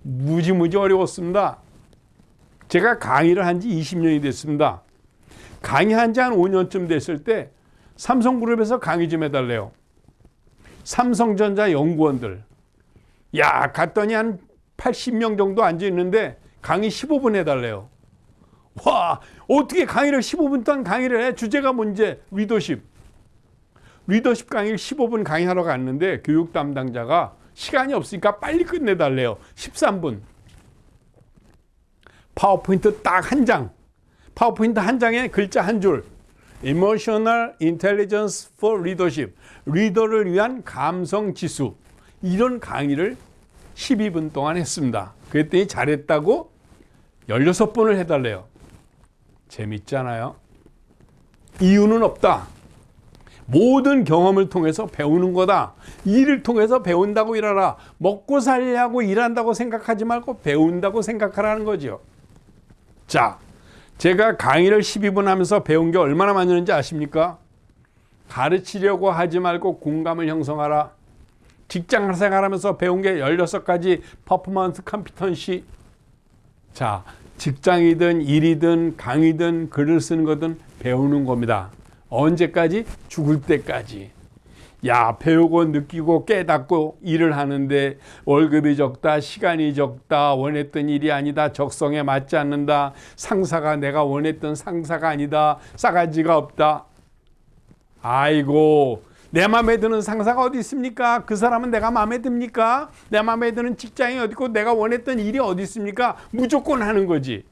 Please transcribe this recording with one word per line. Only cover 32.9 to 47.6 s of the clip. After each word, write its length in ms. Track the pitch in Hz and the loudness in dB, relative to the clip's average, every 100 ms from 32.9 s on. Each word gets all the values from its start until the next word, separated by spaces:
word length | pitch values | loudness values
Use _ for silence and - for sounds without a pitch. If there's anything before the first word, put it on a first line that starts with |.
| 208 | 0
딱 280 | 202 185 - | 0 0 2
한 140 | 277 | 2
장. 260 | 240 190 120 - _ _ _ _ - | 2 2 -2 -12 _ _ _ _ -20
파워포인트 440 | - 233 214 220 220 | 0 0 2 0 2
한 180 | 190 254 | 0 0
장에 300 | 233 233 254 | 0 0 -2
글자 320 | - 202 254 | -2 0 0
한 200 | 180 220 | 0 0
줄. 240 | 190 135 - - _ _ _ - | 0 0 -4 -20 _ _ _ -10
Emotional 920 | 135 151 196 214 220 214 220 233 233 - | -4 0 2 0 0 0 2 0 -2 -2
Intelligence 880 | 160 170 190 202 202 208 214 - - _ | -2 0 0 0 0 -2 -2 -6 -14 _
for 240 | 214 214 | -2 0
Leadership. 540 | 170 185 180 147 110 - - - - | -2 -2 -2 -2 -8 -10 -20 -16 -4
리더를 640 | 160 220 190 220 220 202 | 0 2 2 2 2 2
위한 300 | 180 226 254 | 0 0 -4
감성 720 | - - 143 180 175 196 214 | -12 -4 -4 -2 -4 -2 -4
지수. 400 | - 165 - 131 - _ - _ _ | -4 -8 -4 -6 -8 _ -20 _ _
이런 380 | 185 185 254 247 | -4 0 0 0
강의를 560 | - 123 143 139 190 262 - _ _ - - | -6 -4 -2 0 -2 -4 -16 _ _ -20 -20
십이 360 | - - 233 214 | -14 -2 0 0
분 200 | 170 156 | -4 -6
동안 260 | 151 147 175 | -4 -4 -4
했습니다. 560 | 151 - 135 113 95 - - | -4 -4 -2 -4 -8 -16 -4
그랬더니 360 | 147 151 185 202 | -2 0 0 0
잘했다고 840 | - 135 147 - 156 151 294 320 _ _ - _ _ _ _ - | -2 -2 -2 0 0 2 0 -2 _ _ -20 _ _ _ _ -4
열여섯 440 | 120 151 180 | 2 2 4